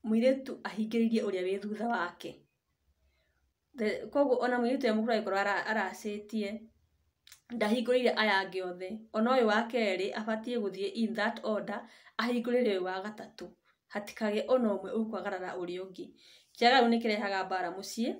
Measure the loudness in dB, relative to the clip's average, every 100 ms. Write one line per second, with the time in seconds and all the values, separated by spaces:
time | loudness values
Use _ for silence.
0 | 2 4 4 2 -2 -10 -8 -4 -2 2
1 | 2 2 0 -2 -2 -2 -4 -4 -2 -2
2 | -2 -6 -14 -14 _ _ _ _ _ _
3 | _ _ _ _ _ _ _ -4 -2 -2
4 | -4 0 2 2 2 2 2 2 2 2
5 | 2 0 0 0 2 0 0 -2 -2 -4
6 | -8 -8 -6 -4 -4 -6 -14 _ _ _
7 | _ _ -20 -20 _ -2 2 2 4 4
8 | 4 4 4 2 2 -4 -4 -6 -8 -10
9 | -6 0 4 6 6 4 2 0 0 0
10 | -2 -4 -4 -4 -2 -2 -2 -4 -6 -2
11 | -2 0 -2 -2 -2 -2 -2 -8 -10 -20
12 | -16 -4 0 0 2 2 4 2 -2 -4
13 | -6 -10 -16 -14 -16 _ _ _ _ -8
14 | -8 -4 -2 0 2 4 4 0 -2 -4
15 | -2 -4 -6 -6 -6 -6 -6 -6 -10 -12
16 | -16 -16 -20 -20 _ 2 6 6 6 4
17 | 2 0 0 -2 -2 -2 -2 -6 -10 -4
18 | -4 -4